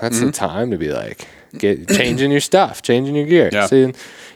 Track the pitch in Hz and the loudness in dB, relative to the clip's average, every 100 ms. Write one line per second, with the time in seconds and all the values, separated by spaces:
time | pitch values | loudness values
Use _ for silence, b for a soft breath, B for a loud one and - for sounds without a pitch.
0 | 113 117 123 - 92 87 120 92 76 64 | -6 -2 -2 -2 -6 -4 -4 -4 -4 -6
1 | 53 - - B B - 101 82 85 101 | -8 -14 -18 B B -4 -2 -2 0 0
2 | 123 123 139 143 - 185 156 - - 123 | 0 0 0 0 2 2 2 -2 -2 0
3 | 135 147 147 170 104 104 98 135 131 127 | 0 -2 2 4 4 2 2 4 2 0
4 | B B B | B B B